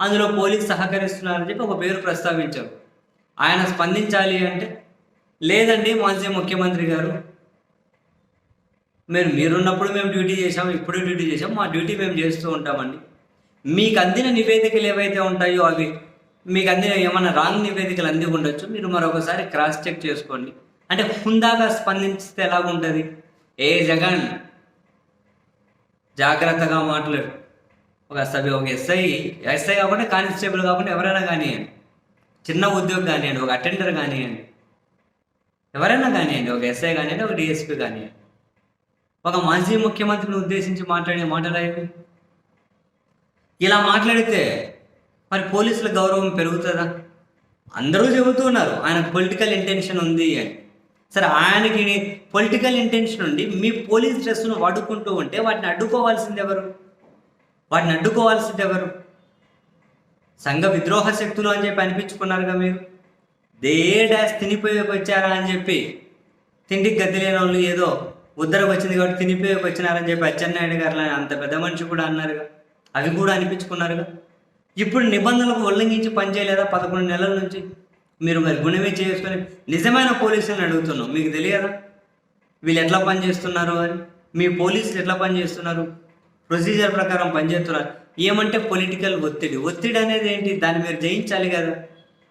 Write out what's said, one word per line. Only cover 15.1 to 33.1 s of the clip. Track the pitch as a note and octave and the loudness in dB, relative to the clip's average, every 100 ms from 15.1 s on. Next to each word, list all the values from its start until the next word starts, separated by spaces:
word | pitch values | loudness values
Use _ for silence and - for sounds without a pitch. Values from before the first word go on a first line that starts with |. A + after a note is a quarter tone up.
| G3 | 0
ఉంటాయో | F#3+ F3+ F3+ F3+ | 0 2 2 4
అవి, | E3 D#3+ D#3+ - - _ _ _ F3+ | 2 2 -2 -6 -16 _ _ _ -4
మీకు | F#3 F#3+ | 0 2
అందిన | F#3 G3+ | 2 2
ఏమన్నా | G3 F3+ F#3 F3 | 2 2 2 2
రాంగ్ | D3 E3+ G#3+ | 2 2 0
నివేదికలు | G3+ G3 F3+ F3+ D#3+ | -2 -2 -2 -2 0
అంది | D#3 E3 | 0 0
ఉండొచ్చు, | D#3+ D3 D3 G3 | 0 -2 -4 -8
మీరు | G#3+ F#3 | -8 -2
మరొకసారి | F3 E3 E3 E3 F3+ | 0 0 0 -2 -4
క్రాస్ | E3+ D3+ D#3 D#3 F3+ | -4 0 0 -2 -6
చెక్ | D#3 D#3 | -6 -6
చేసుకోండి" | C#3+ - B2+ C3 - _ _ - | -6 -6 -10 -10 -14 _ _ -4
అంటే | F#3+ | -2
హుందాగా | G#3 - G#3+ A3+ A#3 A#3 A3 | 0 -2 2 4 4 4 2
స్పందించితే | - G3 F#3+ G3 F#3+ - - | 0 -2 0 -2 -4 -8 -2
ఎలాగుంటది? | F3 F3 F3 E3+ D#3+ D#3 D#3+ - - _ _ - | 0 2 0 -2 0 -2 -4 -12 -20 _ _ -2
ఏ | C#3+ E3+ D#3+ | 2 4 2
జగన్, | D#3+ F#3 E3+ B2 - - _ _ _ _ _ _ _ _ _ _ _ _ _ _ _ _ C3+ | 2 2 0 -2 -6 -14 _ _ _ _ _ _ _ _ _ _ _ _ _ _ _ _ 0
జాగ్రత్తగా | C#3+ D#3 E3 E3 D#3+ D#3+ | 2 4 2 2 2 2
మాట్లాడు. | D#3 D3+ D3+ C#3 - - - _ _ _ _ _ _ | 0 -2 -2 -2 -4 -10 -20 _ _ _ _ _ _
ఒక | C#3+ | -4
సభ్యు-, | C3+ C#3+ C#3 | -2 -2 0
ఒక | C3+ C3+ | 0 -2
ఎస్ఐ, | B2+ - F#3 F3+ - - - | -4 0 2 2 -2 -6 -6
ఎస్ఐ | - D3+ G3 | -4 -2 0
కాకుండా | G3+ F#3+ G#3 | 2 2 0
కానిస్టేబుల్ | A3 F#3+ F#3+ - G3 F#3 | 0 0 0 -2 -2 0
కాకుండా | F3+ F3+ F#3+ | 0 0 0
ఎవరైనా | F3 F#3+ F#3+ | -2 0 0
కానివ్వండి, | F3+ E3 C#3 - - - _ _ _ _ _ _ - | 0 -2 -2 -4 -10 -16 _ _ _ _ _ _ -4
చిన్న | E3 G3+ | 0 2
ఉద్యోగి | F#3+ F3 F#3 | 2 0 0
కానివ్వండి, | E3+ | 0